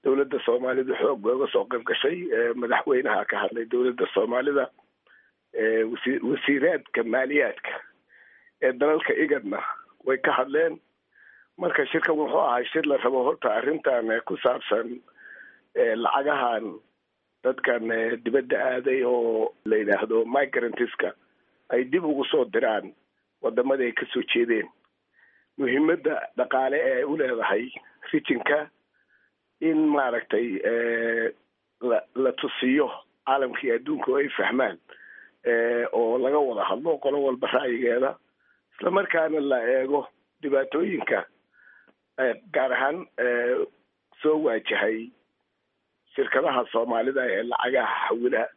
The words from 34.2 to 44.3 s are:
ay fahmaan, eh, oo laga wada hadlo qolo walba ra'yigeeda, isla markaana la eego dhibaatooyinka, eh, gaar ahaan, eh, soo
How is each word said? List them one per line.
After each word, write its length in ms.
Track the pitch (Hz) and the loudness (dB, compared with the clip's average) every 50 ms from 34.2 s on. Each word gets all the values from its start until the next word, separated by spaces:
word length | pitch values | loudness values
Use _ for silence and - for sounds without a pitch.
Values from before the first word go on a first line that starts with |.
ay 60 | 139 135 | 0 -2
fahmaan, 480 | - - - 98 117 131 131 107 90 - _ _ - - - - - - - - _ _ | -2 -2 -2 0 0 0 0 0 -2 -6 _ _ -20 -20 -20 -20 -20 -20 -20 -20 _ _
eh, 400 | _ 120 117 117 117 117 120 120 120 - | _ 0 2 2 2 0 0 0 -2 -2
oo 260 | - 117 117 113 120 127 | 0 0 0 2 0 0
laga 200 | 127 131 139 151 | 0 2 2 2
wada 240 | 143 131 117 104 | 2 0 0 -2
hadlo 320 | - - - 117 147 170 160 - | -2 -2 -2 -2 0 -2 -2 0
qolo 160 | - 139 139 143 139 | 0 0 0 2 0
walba 220 | 135 127 123 127 - | 0 0 0 -4 0
ra'yigeeda, 640 | - 127 139 127 120 117 131 120 120 123 131 139 - - _ _ _ _ _ _ _ _ _ _ _ - | 0 0 0 0 -2 0 0 0 2 2 0 0 -2 -6 _ _ _ _ _ _ _ _ _ _ _ -4
isla 120 | - - | -4 0
markaana 500 | 180 196 196 190 - 165 160 156 156 156 | 0 0 0 0 0 0 0 2 0 0
la 180 | 143 139 135 123 | 0 0 0 0
eego 480 | 113 120 131 131 127 131 143 143 131 - _ _ _ _ _ _ | 2 2 2 2 2 0 0 -2 -2 -4 _ _ _ _ _ _
dhibaatooyinka, 760 | - 143 139 139 135 135 - 151 175 196 185 143 - - 120 98 - - _ _ _ _ _ _ _ - - - _ _ _ _ _ _ _ - | -4 0 0 0 0 0 -2 -2 -2 -2 -2 -4 -2 -2 -2 -2 -2 -6 _ _ _ _ _ _ _ -20 -20 -20 _ _ _ _ _ _ _ -2
eh, 120 | 131 127 113 - _ - - | -2 -2 -2 -4 _ -4 -2
gaar 180 | 151 131 131 | 0 0 0
ahaan, 340 | 123 120 131 139 160 180 - _ _ - | 0 0 0 0 -2 -2 -8 _ _ -2
eh, 480 | 123 123 123 120 120 120 127 - 85 - _ _ _ _ _ _ _ _ _ _ | -2 0 0 0 0 0 0 0 -2 -4 _ _ _ _ _ _ _ _ _ _
soo 160 | - 156 | 0 0